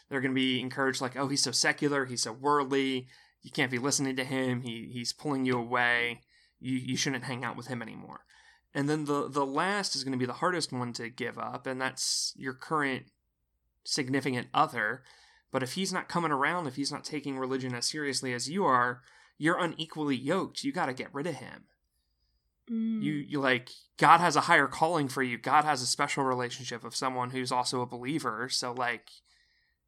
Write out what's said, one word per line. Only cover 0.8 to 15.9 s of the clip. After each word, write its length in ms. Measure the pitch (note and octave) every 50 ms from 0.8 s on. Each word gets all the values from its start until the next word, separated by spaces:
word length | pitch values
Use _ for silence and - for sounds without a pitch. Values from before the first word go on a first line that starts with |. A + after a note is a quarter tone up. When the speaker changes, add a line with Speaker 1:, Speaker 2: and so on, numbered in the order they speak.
| C3+ C3+ C3 -
Speaker 1:
like, 160 | C3+ B2 B2+
"Oh, 120 | B2+ C#3 C3
he's 140 | C#3+ C3+
so 100 | - C3
secular, 520 | A#2 - - D#3 D3 - D#3 C#3+ C#3+ C#3 C3
he's 180 | B2+ B2 A2+
so 100 | - A#2
worldly, 760 | A2 B2+ C3 C#3+ D3 D3 C#3 C3 C#3 C#3 C3+ C3+ C3 B2+ B2+ B2+ - - - _ _ _
you 80 | - -
can't 200 | - - C#3 A#2+
be 80 | B2+ A#2+
listening 380 | A#2+ C#3+ C3+ - C#3+ C3+ C3
to 80 | C3+ B2+
him, 380 | C3 C3 C3 C3 B2+ B2 B2
he, 260 | B2 A#2+ A2+ A#2 G#2+ C#2+
he's 200 | A#2+ B2 A#2+ -
pulling 320 | - - - D3+ C#3 C3+ C3
you 120 | B2+ B2+ B2
away, 640 | A#2 A#2 B2 B2 B2 A#2+ A#2+ A#2+ A#2+ A#2+ A#2+ A#2+ - _ _ _ _ _ _ _
you, 160 | - B2+ C3
you 200 | B2+ B2+ B2+ C3
shouldn't 280 | B2+ - D3+ C3+ A#2+ B2
hang 200 | C#3 B2+ A#2+ -
out 120 | A#2 G#2+
with 120 | - A#2+ A#2+
him 140 | B2+ A#2
anymore." 420 | A#2 G#2+ G2+ G2 F#2 - - - - _ - - - - - _ _ _ -
And 140 | C#3+ C#3 C#3+
then 160 | D3+ D#3 D3+
the, 220 | C#3+ D3 C#3+ - -
the 180 | C3+ D3 C#3
last 480 | C3+ C#3 D3+ E3+ F#3+ G3+ G#3 F#3+ - -
is 100 | C#3 C3
gonna 120 | C3+ C3+
be 100 | B2+ B2+
the 80 | A#2+ B2
hardest 380 | - D#3+ F3+ F3+ E3 - -
one 200 | C3+ B2+ B2 A#2+ A#2
to 140 | - A#2+ A2+
give 300 | A#2 - B2+ A#2 A2 A#2
up, 280 | A2+ A2+ B2 C3 C3
and 140 | C3+ C3 C3
that's 540 | C3 C3 B2 - - - - - - - -
your 180 | - C#3 C3+ B2+
current 520 | C3 - - E3 D3+ C#3+ C3+ C3 A#2+ - - _ _ _ _ _ _ _ _ _ _ _ _ _ _ _
significant 640 | - - - C3+ B2+ C3+ C#3 - D3 B2+ B2 B2 B2+
other, 500 | - C#3+ D3+ D#3 C#3+ A#2+ G#2+ G#2+ A#2 C#3 - - - - - - _ _ _ _
but 120 | - C3
if 100 | C3 B2+
he's 200 | - F3+ F#3+ F#3